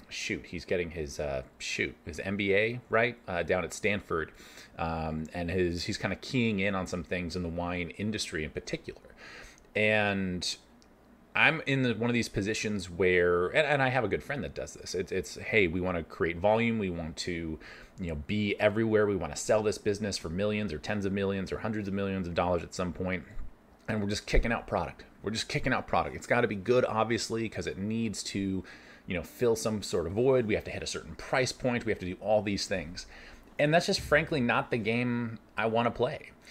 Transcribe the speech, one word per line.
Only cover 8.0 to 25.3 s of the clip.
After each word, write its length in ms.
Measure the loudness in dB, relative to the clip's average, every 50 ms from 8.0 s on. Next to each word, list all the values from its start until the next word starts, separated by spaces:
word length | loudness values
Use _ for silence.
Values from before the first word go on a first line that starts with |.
| -4 -2 -2 -4 -4 -4 -4 -4 -4
in 60 | -4
particular. 520 | -6 -8 -6 -6 -8 -6 -6 -12 -14 -14 -18 -20 -20 -20 -20 -18 -18 -18 -18 -20 -20 -20 -20 -4 0
And 800 | 2 4 4 4 4 4 2 2 0 0 -2 -2 -2 -4 -4 -6 -6 -12 -20 -20 -20 -20 -20 -20 -20 -20 -20 -20 -20 -20 _ _
I'm 260 | 4 6 6 4 2 0
in 160 | 0 2 2
the, 100 | 4 2
one 160 | 2 2 0 2
of 60 | 2
these 160 | 2 0 0
positions 580 | 0 0 0 0 0 0 -2 -2 -2 -2 -4 -6
where, 600 | 0 2 4 6 6 6 6 6 4 4 2 2
and, 180 | 2 2 4
and 160 | 4 4 2
I 60 | 2 2
have 160 | 2 2 2
a 40 | 2
good 140 | 0 -2
friend 200 | -2 -4 -6 -6
that 120 | -6 -6 -6
does 180 | -8 -8 -8
this. 220 | -10 -12 -12 -6 -4
It's, 180 | -4 -4 -2
it's, 220 | -2 -4 -4 -4 -10
"Hey, 320 | -10 -6 2 4 4 4
we 160 | 4 2 0
wanna 200 | 0 0 -2 -2
create 360 | -4 -6 -4 -2 -2 0 0 2
volume. 400 | 4 4 4 6 4 2 0 0
We 100 | -2 -2
want 300 | -2 -4 -6 -8 -8 -6
to, 400 | -6 -4 -4 -4 -4 -6 -6 -8 -10 -16 -18 -18 -20 -18 -10 -8
you 80 | -6 -4
know, 60 | -4
be 440 | -6 -4 -2 0 0 2 0 2 4
everywhere. 480 | 4 4 4 4 2 6 6 6 6
We 100 | 6 4
wanna 200 | 0 0 -2 -4
sell 260 | -6 2 4 4 4
this 140 | 4 2 0
business 400 | 0 0 0 0 0 -2 -2 -2
for 140 | -4 -4 -4
millions 420 | -2 0 0 0 0 0 -2 -2
or 60 | -4 -6
tens 260 | -4 -4 -2 0 0
of 80 | 0
millions 400 | 0 2 0 0 0 -2 -2 -4
or 60 | -4 -4
hundreds 300 | -4 -2 -2 -2 -2 -2
of 40 |
millions 340 | -2 -2 -2 -2 -2 -2 -2
of 80 | -2 0
dollars 280 | 2 2 2 2 0
at 120 | 0 -4 -6
some 200 | -4 -4 -4 -2
point. 300 | -2 -2 -2 -2 -4 -6 -8 -8 -6 -6 -6 -10 -14 -20 -20 -20 -14 -6 -4
And 140 | -2 -2
we're 60 | 0 0
just 180 | -2 -4 -2
kicking 240 | 4 4 4 6 6
out 160 | 0 -2 -2
product. 380 | -2 0 0 0 -2 -6 -12 -20 -20 -20 -8
We're 80 | -6 -6